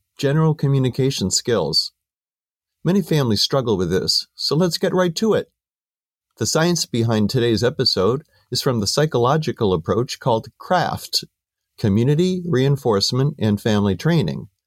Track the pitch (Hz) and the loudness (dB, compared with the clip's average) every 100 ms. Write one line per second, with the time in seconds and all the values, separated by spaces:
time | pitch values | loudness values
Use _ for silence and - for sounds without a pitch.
0 | _ - 135 147 160 151 139 139 127 117 | _ -4 0 2 2 2 0 2 0 0
1 | 135 - 95 - - 110 76 82 - _ | -2 -2 -2 -2 0 0 0 -2 -4 _
2 | _ _ _ _ _ _ _ _ 156 196 | _ _ _ _ _ _ _ _ 0 0
3 | 175 156 127 104 - 139 120 98 90 92 | 2 2 2 0 0 -2 0 0 0 0
4 | - - - - - 143 185 - 190 185 | 0 -4 -4 -8 -2 0 0 0 -2 0
5 | 180 165 220 147 - _ _ _ _ _ | 0 0 0 0 -2 _ _ _ _ _
6 | _ _ _ - 113 156 170 175 - 120 | _ _ _ -6 -2 0 2 0 -2 -2
7 | 117 107 104 131 117 107 123 147 127 - | 0 2 0 0 0 2 0 0 -2 2
8 | 95 135 - _ - 127 143 120 101 - | 0 0 -6 _ -10 -4 -2 0 0 0
9 | 156 123 120 156 156 - 107 90 80 101 | 0 2 2 0 -2 -2 0 0 0 -2
10 | 131 - 135 113 - - - 180 127 - | -2 -4 -2 -2 -4 -12 -2 0 0 -4
11 | - - - _ _ _ _ - 110 101 | -6 -8 -8 _ _ _ _ -4 0 2
12 | 123 147 185 185 175 127 135 139 123 101 | 2 2 0 -2 -2 0 2 0 0 0
13 | - 123 139 - 107 104 117 104 101 95 | 0 0 -2 0 0 0 0 2 0 0
14 | 156 170 87 67 - _ | 0 0 0 -4 -12 _